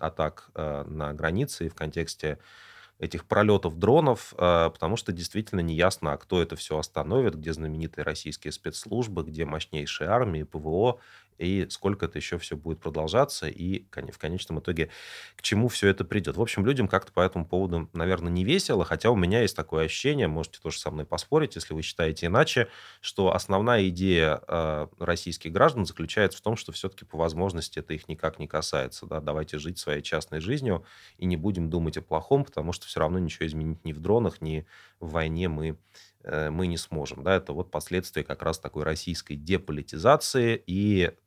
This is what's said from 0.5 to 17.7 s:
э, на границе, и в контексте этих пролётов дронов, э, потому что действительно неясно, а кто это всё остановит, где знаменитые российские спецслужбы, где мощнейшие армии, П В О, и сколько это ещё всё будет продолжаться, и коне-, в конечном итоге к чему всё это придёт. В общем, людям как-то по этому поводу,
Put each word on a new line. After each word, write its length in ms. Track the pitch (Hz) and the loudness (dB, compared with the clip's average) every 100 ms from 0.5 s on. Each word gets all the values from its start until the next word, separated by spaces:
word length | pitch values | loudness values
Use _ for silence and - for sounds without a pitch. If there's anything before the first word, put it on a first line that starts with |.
| - | -8
э, 280 | 78 71 73 | -4 -4 -6
на 260 | 78 73 | -6 -6
границе, 520 | 76 80 92 147 - 82 | -2 -2 0 -2 -4 -6
и 40 | |
в 40 | - | -6
контексте 640 | 80 82 82 - 78 76 - - - - - - | -6 -4 -6 -4 -6 -6 -10 -20 -20 -20 -20 -10
этих 260 | 82 82 - | -6 -6 2
пролётов 520 | 107 107 101 85 80 | 4 6 6 4 2
дронов, 560 | 98 147 151 113 - - | 6 6 6 2 -2 2
э, 320 | 90 85 82 | 6 6 4
потому 240 | - 85 113 | 2 -2 -2
что 160 | - | -4
действительно 480 | 87 85 104 107 95 | -6 -4 -6 -2 -2
неясно, 540 | 85 80 90 - 78 | 0 4 4 4 -4
а 40 | 71 | -4
кто 240 | - 90 | 0 2
это 140 | 80 82 | 2 -2
всё 220 | - 78 | -4 -4
остановит, 580 | - 80 76 120 120 78 | -4 -4 0 2 2 0
где 160 | 78 | -6
знаменитые 500 | 80 78 78 80 - | -4 -4 -4 -6 -6
российские 480 | 73 78 78 - 78 | -6 -6 -8 -10 -10
спецслужбы, 720 | - 82 - 107 107 113 87 | -8 -10 -10 -6 -4 -2 -4
где 200 | 78 78 78 | -6 -4 -4
мощнейшие 640 | 78 - 78 73 - 78 | -4 -6 -6 -6 -4 0
армии, 340 | 117 110 80 | 2 2 -2
П 140 | 76 80 | -4 -6
В 100 | 78 | -2
О, 320 | 85 120 - - - _ - | 2 2 0 -8 -20 _ -6
и 280 | 90 98 87 | -2 -2 -2
сколько 360 | - 98 98 82 | -2 -2 -2 -4
это 120 | 76 | -6
ещё 200 | - 87 | -6 -8
всё 180 | - 78 | -6 -8
будет 240 | 80 80 | -6 -6
продолжаться, 680 | 82 78 78 107 147 - 78 | -6 -4 0 2 2 0 -8
и 320 | - 92 95 - | -6 -4 -4 -6
коне-, 220 | - 69 | -12 -12
в 60 | - | -8
конечном 420 | 78 90 - 78 | -6 -6 -6 -6
итоге 300 | - 80 78 - - - - - | -4 -2 -2 -6 -16 -16 -18 -8
к 60 | |
чему 260 | - 104 120 | 0 2 2
всё 200 | - 98 | 4 4
это 160 | 95 | 4
придёт. 320 | - 104 82 - | 0 -2 -2 -2
В 60 | |
общем, 240 | 113 - 101 | -2 2 2
людям 220 | 139 98 | 2 2
как-то 240 | 95 - | 2 0
по 80 | - | 2
этому 260 | 92 90 80 | 2 2 0
поводу, 440 | 90 95 | 0 2